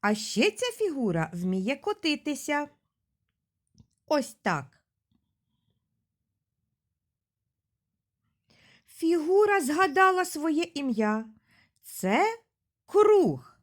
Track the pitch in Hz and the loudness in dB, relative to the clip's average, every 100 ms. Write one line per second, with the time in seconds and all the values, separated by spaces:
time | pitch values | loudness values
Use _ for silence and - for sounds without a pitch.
0 | 208 208 - - 320 415 494 480 427 277 | -2 -2 -4 0 0 0 -6 -4 -4 -2
1 | 226 170 151 175 180 190 190 277 - 415 | -2 -2 -4 -6 -4 -4 -4 -4 -6 -4
2 | 330 294 - 277 - 294 294 _ _ _ | -4 -4 -4 -8 -4 -4 -4 _ _ _
3 | _ _ _ _ _ _ _ _ - _ | _ _ _ _ _ _ _ _ -20 _
4 | _ 302 262 - - 165 135 _ _ _ | _ -2 -2 -6 -4 -4 -6 _ _ _
5 | _ _ _ _ _ _ _ _ _ _ | _ _ _ _ _ _ _ _ _ _
6 | _ _ _ _ _ _ _ _ _ _ | _ _ _ _ _ _ _ _ _ _
7 | _ _ _ _ _ _ _ _ _ _ | _ _ _ _ _ _ _ _ _ _
8 | _ _ _ _ _ _ - _ _ - | _ _ _ _ _ _ -20 _ _ -4
9 | 330 339 311 381 415 403 269 294 370 285 | 0 0 2 4 4 2 0 0 0 4
10 | 381 370 359 320 311 311 339 - 277 220 | 4 4 -2 -4 -2 -2 -2 -6 -6 -2
11 | 214 214 226 - _ _ _ _ - - | 0 -2 -6 -18 _ _ _ _ -20 -6
12 | 185 220 415 453 _ _ _ _ _ 403 | 0 2 0 -2 _ _ _ _ _ 4
13 | 427 427 285 135 - _ | 6 6 4 -2 -10 _